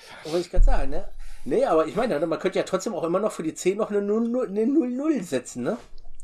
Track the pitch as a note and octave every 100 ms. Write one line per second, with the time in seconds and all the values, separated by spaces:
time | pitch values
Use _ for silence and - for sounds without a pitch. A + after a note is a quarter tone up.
0 | - - D3+ E3+ E3+ F#3 - D#3+ C3+ C3+
1 | - - - - - F3+ B3+ D#3+ D#3 D#3
2 | A#3+ D3 D#3+ D#3 F#3 F#3 - F#3 A#3 E3+
3 | E3 F3+ G#3 - D#3+ D3+ F3+ G3+ G#3 G3+
4 | G3+ G#3+ A#3 B3 A3+ G3+ A3+ D4 B3 B3
5 | D#4 C4+ F3+ C3 - B2 B2+ A3+ - -
6 | - -